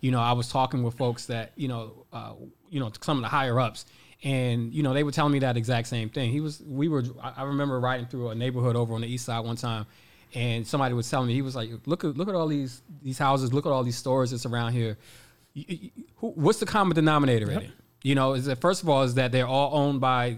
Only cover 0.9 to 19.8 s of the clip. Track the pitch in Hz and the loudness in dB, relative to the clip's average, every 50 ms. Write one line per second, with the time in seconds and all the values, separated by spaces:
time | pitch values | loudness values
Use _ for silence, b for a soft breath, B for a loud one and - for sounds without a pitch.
0.9 | 117 - 135 123 117 120 - - 120 113 110 - _ - 151 131 123 113 113 113 | -2 -2 -2 -2 -2 -4 -8 -8 -8 -8 -8 -10 _ -8 -6 -6 -6 -6 -8 -12
1.9 | 113 - - _ - 120 110 110 113 110 123 - - _ _ _ 170 139 131 110 | -14 -20 -20 _ -14 -14 -14 -14 -16 -16 -18 -20 -20 _ _ _ -6 -6 -6 -6
2.9 | 107 - - - 151 135 117 107 143 147 135 131 117 123 127 110 110 - - B | -8 -8 -4 -2 -2 0 0 0 0 0 2 2 2 2 2 0 -2 -8 -18 B
3.9 | B B B B B B - 139 135 131 127 123 117 120 117 117 120 151 156 135 | B B B B B B -4 -2 0 0 0 0 0 0 -2 -2 -2 -2 0 2
4.9 | 131 139 151 147 135 160 151 147 143 139 131 131 120 120 113 110 123 113 117 - | 2 2 0 0 0 2 2 4 4 4 2 2 2 0 0 0 0 0 0 -2
5.9 | 131 117 110 110 - 143 135 113 120 147 156 156 147 - - 151 135 135 147 165 | -4 -4 -4 -4 -4 -2 -2 0 -2 -2 -4 -4 -8 -10 -12 -8 -2 -2 0 2
6.9 | 156 139 123 127 123 - - 127 127 - 135 139 143 139 143 143 131 127 120 123 | 2 0 0 -2 -6 -8 -12 -12 -8 -8 -6 -2 0 0 0 0 0 0 0 0
7.9 | 127 127 120 120 - 131 120 117 110 117 123 131 123 123 123 123 117 120 120 113 | 0 -2 -4 -6 -6 -6 -4 -4 -4 -2 -2 -2 0 0 0 2 2 2 0 0
8.9 | 113 113 117 117 123 120 120 - 120 117 113 113 117 113 - 120 113 110 104 b | -2 -4 -4 -4 -6 -6 -6 -4 -4 -4 -4 -4 -6 -4 -4 -4 -4 -4 -6 b
9.9 | b b b b b b b b - 123 120 123 117 117 113 - - 143 135 127 | b b b b b b b b -6 -4 -2 0 0 -2 -2 -2 0 0 2 2
10.9 | 123 120 117 - - 135 131 120 117 135 139 131 131 131 113 110 117 110 - 135 | 2 -2 -2 0 0 0 2 2 0 0 -2 -4 -6 -6 -8 -8 -10 -10 -4 -4
11.9 | 165 175 - 160 139 135 180 208 196 175 165 156 151 143 135 127 123 - _ - | -4 -2 -2 -4 -2 -2 -4 -2 0 0 0 0 0 -2 -2 -4 -8 -14 _ -20
12.9 | 160 143 143 131 131 - 143 135 139 135 131 123 127 143 147 170 139 131 127 123 | -20 -12 -8 -8 -4 0 2 2 4 4 2 2 0 0 2 2 0 2 2 0
13.9 | 117 - - 135 127 131 127 120 127 120 - 127 117 120 117 117 120 123 117 110 | -2 -4 -2 0 2 2 2 0 -2 -6 -4 -4 -2 -2 0 0 0 0 0 -2
14.9 | 104 B B B B B B B B B B B B 143 - - 185 160 196 - | -4 B B B B B B B B B B B B -14 -10 -10 -10 -10 -10 -16
15.9 | _ - - _ _ _ - 233 - 160 147 175 226 - 220 - - 214 196 185 | _ -18 -20 _ _ _ -6 -6 -2 2 4 4 4 4 0 0 2 2 4 4
16.9 | 165 160 156 156 151 147 143 135 123 113 107 - 139 196 - - - _ - _ | 4 6 6 6 6 6 6 6 4 4 2 0 -2 -4 -4 -6 -16 _ -20 _
17.9 | _ _ - 131 143 139 135 135 135 127 127 139 131 123 - 175 196 185 - 160 | _ _ 0 2 2 4 4 2 2 0 -2 -2 -2 2 2 2 2 2 2 4
18.9 | 143 135 135 127 120 131 127 123 120 131 123 123 131 139 143 135 143 151 | 4 4 4 4 4 2 2 2 2 2 2 2 2 2 2 2 2 2